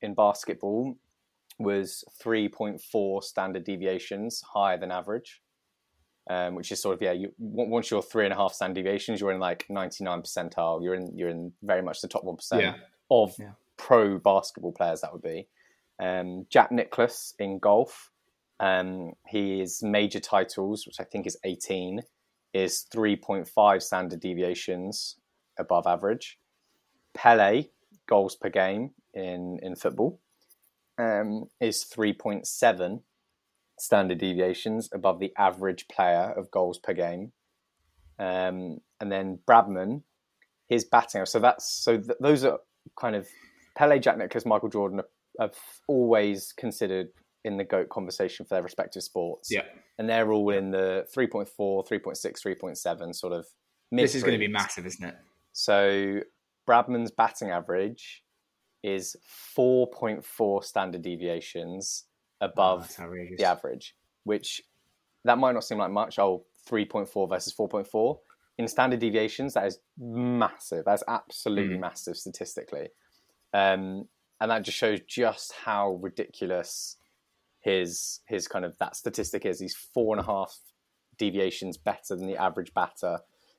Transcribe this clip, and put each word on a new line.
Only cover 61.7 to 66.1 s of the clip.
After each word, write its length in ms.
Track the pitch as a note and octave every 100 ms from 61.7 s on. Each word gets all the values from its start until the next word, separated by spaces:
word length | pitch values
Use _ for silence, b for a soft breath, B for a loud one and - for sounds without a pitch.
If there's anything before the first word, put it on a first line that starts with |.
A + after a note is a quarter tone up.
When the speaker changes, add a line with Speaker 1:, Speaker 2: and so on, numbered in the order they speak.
| F#2 G2 - - _ _ -
Speaker 1:
above 380 | G2 E2+ F#2+ F2+
Speaker 2:
Oh, 20 |
that's 180 | E2+ -
outrageous. 380 | E2+ F2+ F2 F2+
Speaker 1:
the 80 | F#2+
average, 500 | E2+ C#2 B1+ - _ _ _
which 380 | G#2+ G#2 - - - _ _ _ _ _
that 140 | A#2+ A#2+
might 160 | C3
not 100 | A#2+
seem 140 | - G#2+
like 140 | F#2
much. 280 | G2+ A2